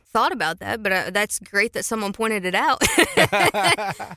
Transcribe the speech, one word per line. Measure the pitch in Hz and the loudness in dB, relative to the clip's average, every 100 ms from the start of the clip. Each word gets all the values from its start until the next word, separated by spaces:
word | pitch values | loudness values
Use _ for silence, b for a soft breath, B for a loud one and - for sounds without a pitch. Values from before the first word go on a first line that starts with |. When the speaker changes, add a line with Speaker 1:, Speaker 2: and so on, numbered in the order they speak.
| _ | _
Speaker 1:
thought | - 277 | 0 0
about | 294 160 185 | 0 -4 -4
that, | 196 226 | -4 -4
but, | 202 | 0
uh, | 185 165 | 0 0
that's | 196 214 - | -2 -2 -4
great | - 202 226 | -4 -2 -2
that | - | -2
someone | - 220 202 | -4 -4 -4
pointed | 202 220 214 | -2 -2 -2
it | 180 | 0
out. | 190 302 262 | 0 2 2
<laughs> | - - 330 - | 2 4 2 4
Speaker 2:
<laughs> | 214 202 190 208 185 170 202 - - | 2 4 2 2 2 0 -2 -6 -12